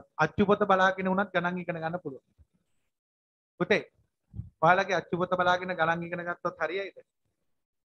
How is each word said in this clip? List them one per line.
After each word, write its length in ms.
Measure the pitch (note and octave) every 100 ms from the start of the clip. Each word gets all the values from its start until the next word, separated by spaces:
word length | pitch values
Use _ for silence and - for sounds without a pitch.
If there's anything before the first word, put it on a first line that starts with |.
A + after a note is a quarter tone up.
| - -
අච්චු 220 | D#3 - G3
පොත 160 | G3+ G#3
බලාගෙන 420 | F#3+ F#3 F#3 F#3
වුණත් 220 | F#3 G3+
ගණන් 280 | F3 F3 F3+
ඉගෙන 180 | F3 E3
ගන්න 220 | D#3+ F3
පුළුවන්. 240 | D3+ B2+ _ _ _ _ _ _ _ _ _ _ _ _ _ -
පුතේ, 220 | F3 F#3 - _ _ _ _ - - _
ඔයාලගේ 380 | D#3+ F#3 G3 F3
අච්චුපොත 380 | - F3 F3+
බලාගෙන 420 | F3+ F3+ F3+ F#3 F3
ගණන් 280 | D#3+ E3+
ඉගෙන 200 | E3+ F3 E3+
ගත්තොත් 340 | F3 F3 F3
හරියයිද? 380 | D#3+ F#3 G3 - - _ _ _ _ _ _ _ _